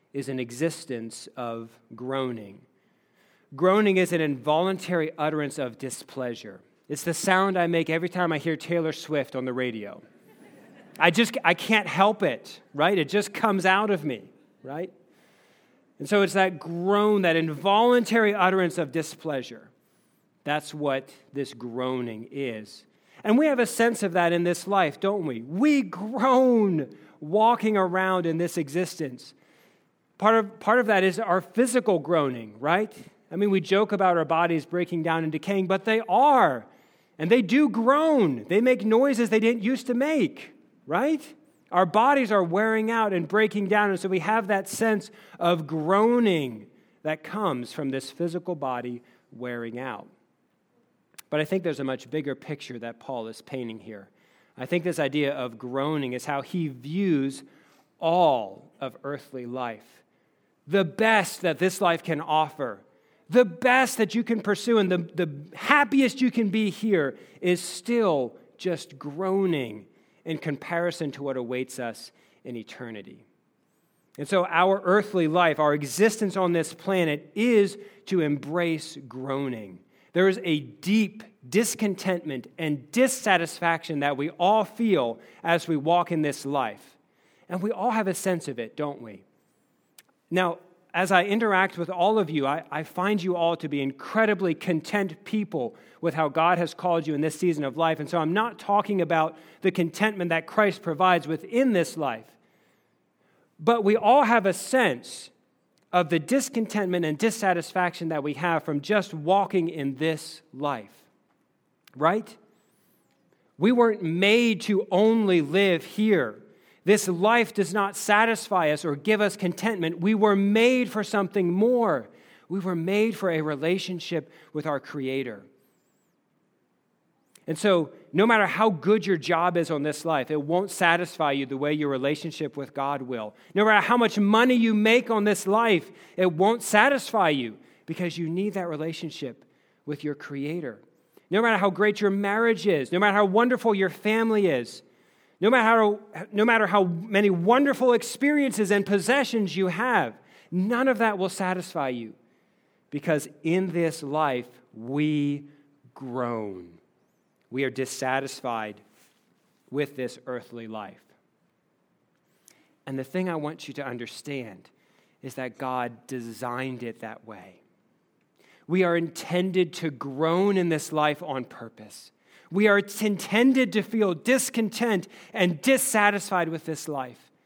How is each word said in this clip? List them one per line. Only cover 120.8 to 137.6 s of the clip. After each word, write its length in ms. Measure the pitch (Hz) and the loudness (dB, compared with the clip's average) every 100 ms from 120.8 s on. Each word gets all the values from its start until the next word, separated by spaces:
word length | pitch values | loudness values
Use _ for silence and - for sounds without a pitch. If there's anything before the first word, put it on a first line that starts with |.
| 233 | 0
for 120 | 214 | -4
something 480 | 202 208 190 208 175 | -2 -2 0 0 0
more. 560 | 180 226 247 220 139 107 - _ _ - | 2 2 2 2 0 -4 -20 _ _ -10
We 120 | 190 | -6
were 160 | 185 170 | -4 -4
made 420 | 165 202 226 180 | -2 0 0 0
for 140 | 190 | -2
a 100 | 160 | -2
relationship 920 | 156 143 160 185 - 175 - 170 147 - - | -2 -2 -2 -2 -4 -8 -6 -6 -8 -18 -12
with 140 | 151 151 | -8 -4
our 120 | 139 | -6
Creator. 640 | - 147 131 135 127 101 - _ _ _ _ _ _ _ _ _ _ _ _ _ _ _ _ _ _ _ - | -6 -8 -4 -4 -6 -10 -20 _ _ _ _ _ _ _ _ _ _ _ _ _ _ _ _ _ _ _ -8
And 100 | 156 | -2
so, 320 | 208 180 143 - - | 2 2 0 -8 -4
no 140 | 156 220 | 2 4
matter 180 | 220 185 | 4 2
how 240 | 160 226 | 2 0
good 360 | 165 156 220 196 | 0 0 0 2
your 120 | 170 | -2
job 400 | 165 165 180 175 | 0 0 2 0
is 140 | 160 | -2
on 100 | 151 | -2
this 240 | 147 151 165 | -4 -4 -2
life, 240 | 151 123 | -2 -2
it 100 | 151 | -4
won't 300 | 143 175 196 | -2 -2 -2
satisfy 640 | - 175 170 170 - 151 | 0 2 2 -2 -2 -2
you 160 | 139 135 | -2 -4
the 100 | 135 | -4
way 160 | 147 | -2
your 160 | 151 147 | -2 -2
relationship 640 | 135 135 151 165 - 151 - | -2 -2 -2 -6 -8 -8 -8
with 200 | 135 - | -10 -6
God 260 | 139 143 | -4 -4
will. 320 | 127 123 107 - _ 190 | -6 -8 -10 -14 _ 2
No 100 | 214 | 6
matter 160 | 208 | 6
how 160 | - 240 | 6 4
much 220 | 226 208 | 4 2
money 340 | 202 220 254 | 4 6 6
you 220 | 247 226 214 | 6 4 4
make 340 | 220 240 240 | 4 4 2
on 140 | 220 | 0
this 240 | 208 196 190 | 2 0 2
life, 440 | 214 233 175 - - - - | 2 4 2 0 -20 -10 0
it 140 | 185 | 0
won't 300 | 156 196 233 | 4 2 2
satisfy 680 | - 208 262 269 - 220 170 | 2 4 6 4 0 2 2
you 280 | 143 113 104 | 2 -2 -8